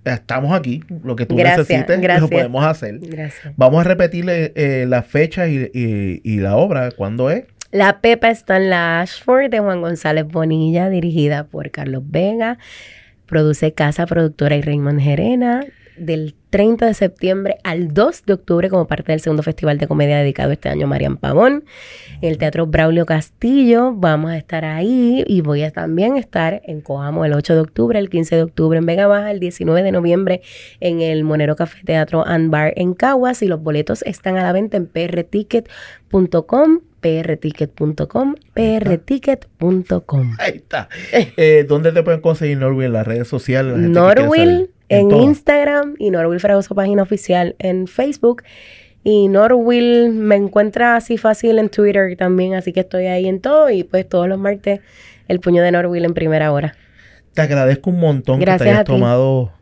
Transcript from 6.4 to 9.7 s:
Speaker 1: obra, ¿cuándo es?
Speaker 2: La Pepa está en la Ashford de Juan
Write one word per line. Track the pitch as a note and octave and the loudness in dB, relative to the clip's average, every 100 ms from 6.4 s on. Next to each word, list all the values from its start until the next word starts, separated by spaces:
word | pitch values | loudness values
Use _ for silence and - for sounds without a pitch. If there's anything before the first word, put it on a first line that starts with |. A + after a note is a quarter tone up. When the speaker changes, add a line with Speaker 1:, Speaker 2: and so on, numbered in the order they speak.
| G2 G#2+ | 0 2
Speaker 1:
obra, | F#3+ D3 B2 | 2 0 -4
¿cuándo | - G2+ A#2 B2+ | -6 -8 -4 -2
es? | G3+ - - - | -2 -6 -18 -6
Speaker 2:
La | G3 G3 D4 | 0 2 2
Pepa | A3+ A#3 A#3 | 0 2 0
está | A3+ - F#3+ | -2 0 0
en | F#3+ | 2
la | F3+ E3+ E3 | 0 0 -2
Ashford | F3+ - - B3+ C4+ | -4 -6 -2 0 0
de | A3 | -2
Juan | G3+ | -2